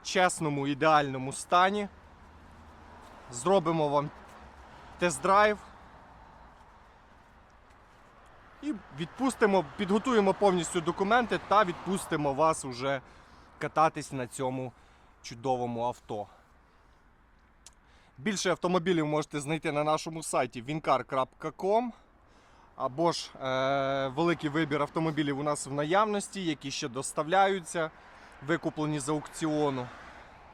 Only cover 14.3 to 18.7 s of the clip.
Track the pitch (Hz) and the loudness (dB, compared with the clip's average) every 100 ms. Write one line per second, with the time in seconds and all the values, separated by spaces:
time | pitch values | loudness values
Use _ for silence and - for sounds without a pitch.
14.3 | - 131 131 127 - - - _ _ - | -4 -4 -4 -8 -12 -20 -20 _ _ -18
15.3 | 123 127 127 123 117 120 120 - 107 101 | -8 -2 -2 -2 -2 -4 -6 -10 -10 -10
16.3 | - _ _ _ _ _ _ _ _ _ | -14 _ _ _ _ _ _ _ _ _
17.3 | _ _ _ - _ _ _ _ - 147 | _ _ _ -20 _ _ _ _ -8 -4
18.3 | 190 190 160 175 | -2 0 0 2